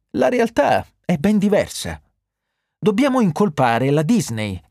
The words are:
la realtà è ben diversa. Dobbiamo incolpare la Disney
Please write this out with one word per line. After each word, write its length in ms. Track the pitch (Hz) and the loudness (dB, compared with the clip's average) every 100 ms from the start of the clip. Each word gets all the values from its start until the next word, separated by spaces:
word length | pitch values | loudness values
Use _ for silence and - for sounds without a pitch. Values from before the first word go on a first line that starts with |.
| _ | _
la 160 | - 262 | -2 0
realtà 580 | 247 233 - 285 101 - _ | 0 0 0 2 0 -2 _
è 120 | - 175 | -6 -2
ben 200 | 196 214 | 0 0
diversa. 640 | 202 190 98 - 90 80 _ _ _ _ _ _ _ _ | 2 0 0 -6 -12 -12 _ _ _ _ _ _ _ _
Dobbiamo 420 | 185 208 277 254 | -2 2 2 2
incolpare 680 | 208 143 208 151 127 117 131 | 0 0 -2 2 0 2 2
la 120 | 143 | 0
Disney 580 | 160 233 147 113 107 92 - | 2 0 0 -4 -6 -8 -4